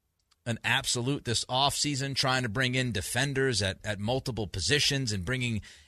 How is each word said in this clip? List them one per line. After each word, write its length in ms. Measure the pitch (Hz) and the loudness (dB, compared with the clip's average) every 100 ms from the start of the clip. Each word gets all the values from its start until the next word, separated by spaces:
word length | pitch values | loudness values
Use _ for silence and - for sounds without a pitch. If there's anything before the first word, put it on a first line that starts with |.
| _ _ _ _ 120 | _ _ _ _ -6
an 120 | 117 | -2
absolute 640 | 110 127 - 123 123 143 120 | 0 0 2 0 0 -2 0
this 180 | 113 - | -2 0
offseason, 680 | 127 143 - 147 135 139 131 | 2 2 2 0 0 -2 0
trying 280 | 135 127 | 2 2
to 60 | 123 | 0
bring 240 | 117 123 | 0 0
in 200 | 127 123 | 2 0
defenders 680 | 101 - 120 139 135 135 107 | -2 -2 0 0 2 2 2
at, 180 | 95 92 | 0 -2
at 160 | 107 101 | -6 -4
multiple 480 | 104 131 135 113 98 | -2 -2 -2 -4 -4
positions 640 | 98 - 143 - 139 123 | -2 2 4 4 0 -2
and 140 | 101 87 | -2 -2
bringing 360 | 127 123 107 - - | -2 -2 -2 -6 -16